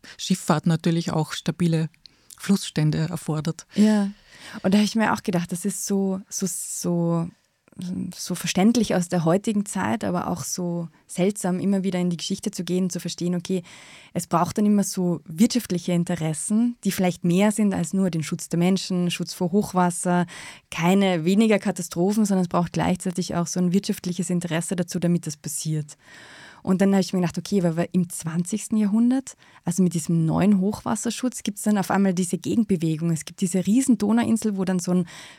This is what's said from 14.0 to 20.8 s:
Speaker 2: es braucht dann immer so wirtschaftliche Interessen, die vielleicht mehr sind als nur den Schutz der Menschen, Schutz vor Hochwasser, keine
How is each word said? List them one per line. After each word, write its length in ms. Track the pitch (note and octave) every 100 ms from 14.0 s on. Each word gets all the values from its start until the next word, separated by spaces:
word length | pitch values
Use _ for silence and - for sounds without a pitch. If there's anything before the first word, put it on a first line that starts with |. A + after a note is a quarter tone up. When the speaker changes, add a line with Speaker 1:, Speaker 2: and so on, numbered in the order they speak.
| -
Speaker 2:
es 140 | F3+ -
braucht 300 | E3 E3+ -
dann 80 | G#3
immer 200 | G#3 G3
so 340 | - F3+ E3 -
wirtschaftliche 680 | D#3+ A#3+ B3 - F3 -
Interessen, 840 | F3 E3+ E3+ D#3 D#3 - G#3+ A#3+ A#3+ G3
die 60 |
vielleicht 320 | - F3+ F3 F3
mehr 260 | F3 G#3+
sind 220 | G#3+ G#3
als 200 | F#3 E3+
nur 160 | F#3+ F#3+
den 120 | E3
Schutz 240 | D3 F3 -
der 120 | E3+
Menschen, 520 | F3 F#3+ - F3+ F3
Schutz 220 | - F3
vor 180 | - F3+
Hochwasser, 760 | G3+ G3+ F#3 F3+ F3 F3+ F3 F3 - - - _
keine 540 | -